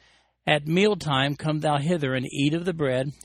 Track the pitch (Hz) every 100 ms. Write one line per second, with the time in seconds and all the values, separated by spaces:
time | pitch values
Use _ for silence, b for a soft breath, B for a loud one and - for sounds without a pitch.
0 | b b b b - 151 147 175 208 190
1 | 156 131 139 143 156 151 151 147 147 175
2 | 139 131 127 139 143 165 175 165 139 127
3 | 139 -